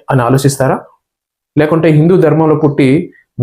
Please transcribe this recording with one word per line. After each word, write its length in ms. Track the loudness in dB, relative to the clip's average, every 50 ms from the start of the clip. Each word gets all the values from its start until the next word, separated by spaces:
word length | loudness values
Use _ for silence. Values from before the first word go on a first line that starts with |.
| -4 -4
అని 100 | -2 -2
ఆలోచిస్తారా? 640 | 0 0 0 0 0 -2 -2 -2 -2 -2 -4 -6 -8 -14 _ _ _ _ _ _ _ _ _ _ _ _ -2
లేకుంటే 320 | -2 0 0 0 0 2 2
హిందూ 320 | 2 2 2 2 2 2
ధర్మంలో 340 | 2 2 2 0 0 0 0
పుట్టి 580 | 0 0 -2 0 0 0 0 0 0 -2 -6 -14 _ _ _ _ -2